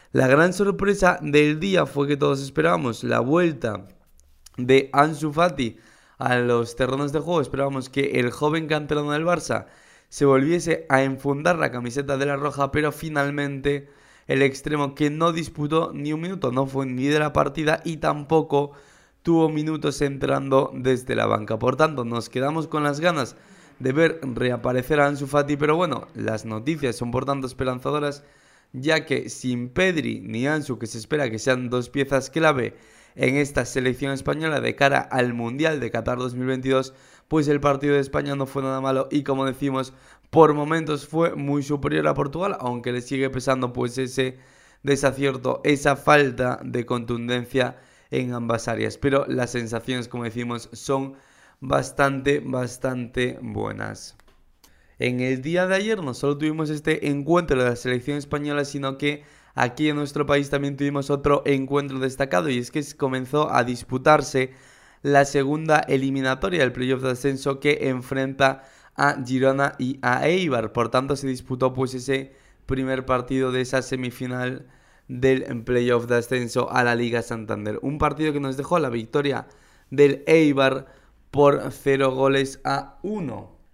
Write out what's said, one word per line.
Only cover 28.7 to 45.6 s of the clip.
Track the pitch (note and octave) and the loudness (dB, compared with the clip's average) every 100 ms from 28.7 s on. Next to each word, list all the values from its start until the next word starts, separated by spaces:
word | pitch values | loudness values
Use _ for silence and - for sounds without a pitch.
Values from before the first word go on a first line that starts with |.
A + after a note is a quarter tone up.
ya | B2+ C#3 D#3 | -6 0 0
que | D3+ B2+ B2+ | 0 -4 -4
sin | - B2+ A#2+ B2 | -8 -4 -4 -4
Pedri | F3+ F#3 E3 A#2 A2 | 0 2 2 -2 -6
ni | - A2 C3+ | -6 -4 -2
Ansu, | D#3 C#3+ A2+ | -2 -4 -6
que | A2+ | -8
se | A#2 | -10
espera | G#2+ D3+ C3 | -4 -2 -2
que | A2 | -2
sean | C3 B2+ B2 | 0 0 0
dos | B2 A#2+ | -2 -2
piezas | C#3 C3+ C3+ B2+ | -4 0 0 -2
clave | E3 D#3+ C#3 A2 - - - - - | 2 2 2 -2 -6 -20 -20 -20 -2
en | C3 C#3 | 0 2
esta | C#3 - | 0 -2
selección | A#2 C3+ B2+ B2 C#3 | -2 0 0 0 -4
española | C3+ - D3 D#3+ C#3+ | -4 -4 -2 -2 -2
de | A#2 - | -2 2
cara | C#3 C3+ | 2 2
al | - C3 B2 | 0 0 0
Mundial | A#2 A#2 C3 D#3+ D3+ | -2 -4 -2 -2 0
de | A#2+ | -4
Qatar | A#2 A2 B2 | -4 -2 -4
dos | B2+ | -4
mil | B2 B2+ | -4 -4
veintidós, | C3 C3 C3 C3 - - - _ | -2 2 2 0 -10 -20 -20 _
pues | D#3 D3 | 2 4
el | D3 | 2
partido | C#3+ C3+ C#3+ | 2 2 2
de | C#3+ | 2
España | C3+ D3 C#3+ C#3 | 2 -2 -2 -4
no | C3+ | -4
fue | C#3 | -4
nada | C3+ C3 | -4 -2
malo | C3+ C3 C3+ | 0 0 0
y, | D3 | -2
como | C#3 C3+ | 0 0
decimos, | C3+ B2+ C#3 C3 C3 - - - _ | -2 -2 -2 -2 -6 -10 -20 -20 _
por | E3 D3+ | 8 8
momentos | D3 D3 D#3+ D#3 D3 - | 6 0 -2 -2 -6 -4
fue | D#3 E3 | 0 0
muy | D3 C#3+ C#3+ | 0 -2 -2
superior | C#3 D3 D3 D#3 D3+ | -2 -2 0 0 2
a | |
Portugal, | C#3+ C#3+ D#3 G3 - | 0 -2 -2 -4 -4
aunque | B2 A#2+ B2 | -4 -4 -4
le | B2 | -6
sigue | A#2+ C3+ C3+ | -4 -2 -2
pesando, | C3 C3 C3 B2 | -2 -2 -2 -2
pues, | B2 B2 A#2+ | -2 -4 -4
ese | B2+ C3 C3 B2+ - _ _ _ | -4 -2 -2 -4 -20 _ _ _
desacierto, | C#3 C#3 C#3 B2 C#3 C3 B2+ B2+ | 0 2 2 0 -2 0 -2 0